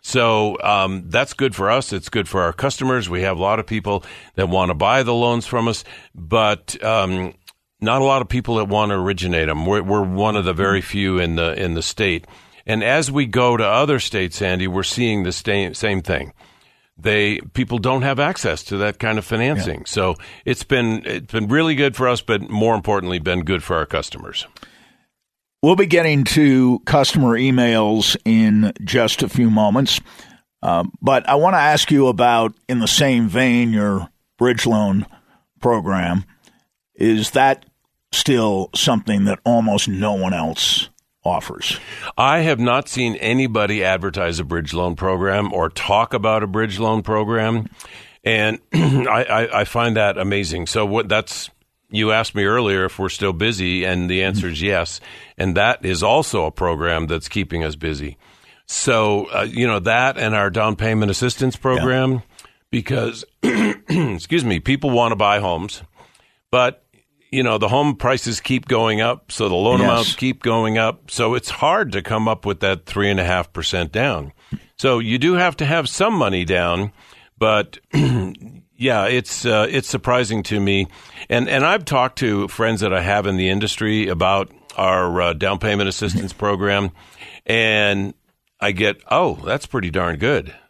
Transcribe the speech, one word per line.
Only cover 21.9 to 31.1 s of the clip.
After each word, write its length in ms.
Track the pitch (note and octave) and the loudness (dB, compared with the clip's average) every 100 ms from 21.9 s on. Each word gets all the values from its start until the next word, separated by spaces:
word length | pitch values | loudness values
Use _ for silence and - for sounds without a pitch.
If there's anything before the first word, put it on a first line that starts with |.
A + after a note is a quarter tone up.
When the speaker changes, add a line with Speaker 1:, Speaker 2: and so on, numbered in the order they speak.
| A#2+ | 2
Speaker 1:
for 120 | B2+ | 0
us, 120 | A#2+ | 0
but 220 | - G#2 - | 0 -2 -2
more 240 | G#2+ A2 | 0 2
importantly, 440 | A2 G2+ G2+ F2+ F2+ | 2 0 -2 -2 -4
been 220 | D#2+ F2+ | -2 -2
good 200 | D#2+ F#2 | -2 -4
for 120 | - E2+ | -2 -4
our 100 | D2+ | -2
customers. 600 | D#2 - - G1+ - - - - _ _ _ _ _ _ _ _ _ | -4 -6 -12 -10 -10 -10 -18 -20 _ _ _ _ _ _ _ _ _
Speaker 2:
We'll 140 | D3 F3+ | 4 4
be 100 | F#3+ | 4
getting 380 | E3+ E3 D3 | 4 4 2
to 560 | B2 D#3 D3 C3 B2+ B2 | 2 4 6 6 4 2
customer 580 | - D3+ C3+ D#3+ B2+ A#2 | 2 2 4 4 4 4
emails 760 | C3 B2+ A#2+ A2+ G#2+ A2 G2 - A2+ | 2 4 4 4 2 2 2 0 2
in 460 | A2 A2 G#2+ G#2+ - | 4 6 4 2 -2
just 380 | G2 B2 A2 - | 0 2 2 0
a 60 | A2 | -2
few 180 | B2+ A#2 | 2 4
moments. 480 | G#2+ G#2 A#2 C#3 - - - - - _ _ | 4 4 2 2 -2 -6 -20 -20 -20 _ _
Uh, 220 | - E2+ F2+ - | 0 0 -2 -2
but 260 | C3 | 2